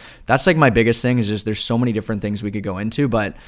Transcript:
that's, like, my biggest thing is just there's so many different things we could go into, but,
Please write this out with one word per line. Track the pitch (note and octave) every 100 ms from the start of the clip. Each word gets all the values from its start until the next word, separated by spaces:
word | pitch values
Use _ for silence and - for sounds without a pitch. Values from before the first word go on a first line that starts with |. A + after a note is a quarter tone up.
| - - -
that's, | C3+ F#3+
like, | D#3+
my | C3+
biggest | A#2 A#2 A#2
thing | B2 B2
is | G#2
just | G#2+
there's | G#2+ G#2
so | - A#2+
many | B2
different | G#2+ G2+ G#2+
things | G#2 G2+
we | G#2
could | G#2
go | G2 F#2
into, | G#2+ A2 C#3+
but, | A2+ G2+ -